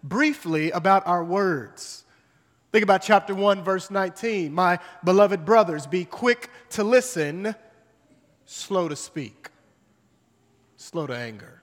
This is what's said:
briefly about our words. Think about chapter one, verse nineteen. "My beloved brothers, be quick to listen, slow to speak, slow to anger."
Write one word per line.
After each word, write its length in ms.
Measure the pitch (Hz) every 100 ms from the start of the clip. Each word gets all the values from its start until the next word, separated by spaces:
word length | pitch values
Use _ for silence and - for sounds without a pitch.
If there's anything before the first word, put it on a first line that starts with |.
briefly 680 | 143 196 302 285 175 156 156
about 340 | 170 175 190 170
our 180 | 175
words. 800 | 170 190 190 151 107 - - - _ _ _ _ _ _ _
Think 120 | 220
about 180 | 208 190
chapter 340 | - 208 - 196
one, 260 | 202 196
verse 300 | 175 185 -
nineteen. 600 | 196 190 - 233 208 160
"My 260 | 156 180 175 - -
beloved 400 | 170 185 202 196
brothers, 420 | 156 226 190 151 143
be 200 | 180 170
quick 440 | - 240 240 - - _
to 120 | -
listen, 720 | 208 254 247 175 147 165 208 214 - _ _ _ _ _ _ _ _
slow 420 | - - 196 170
to 80 | 147
speak, 540 | - - 120 _ - _ _ _ _ _ _ _ _ _ _ _ _ _
slow 280 | - 170 143
to 80 | 123
anger." 440 | 120 107 85 -